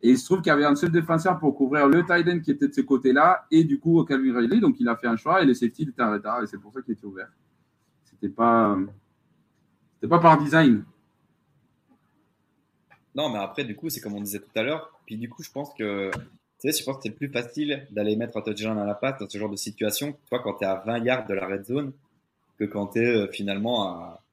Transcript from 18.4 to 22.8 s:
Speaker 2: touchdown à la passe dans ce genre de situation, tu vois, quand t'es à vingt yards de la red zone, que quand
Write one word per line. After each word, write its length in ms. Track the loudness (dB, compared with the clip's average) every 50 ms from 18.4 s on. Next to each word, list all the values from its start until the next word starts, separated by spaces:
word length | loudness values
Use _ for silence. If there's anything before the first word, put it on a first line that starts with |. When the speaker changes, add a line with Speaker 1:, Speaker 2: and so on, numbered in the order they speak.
Speaker 2:
touchdown 360 | -8 -8 -8 -6 -6 -6 -4 -4
à 80 | -4
la 80 | -6 -6
passe 240 | -4 -4 -6 -6 -6
dans 100 | -12 -12
ce 80 | -10 -8
genre 120 | -8 -8
de 60 | -8
situation, 560 | -8 -10 -12 -8 -4 -4 -4 -4 -4 -6 -8
tu 80 | -10 _ _ _
vois, 100 | -8 -6
quand 160 | -6 -6 -6
t'es 100 | -4 -4
à 180 | -4 -4 -4 -4
vingt 140 | -6 -6 -4
yards 260 | -2 -2 -2 -2 -4
de 80 | -6 -6
la 140 | -6 -4 -6
red 160 | -8 -8 -8
zone, 280 | -6 -6 -6 -6 -6 -12 _ _ _ _ _ _ _ _ _ _ _ _ _
que 60 | -8
quand 220 | -6 -4 -6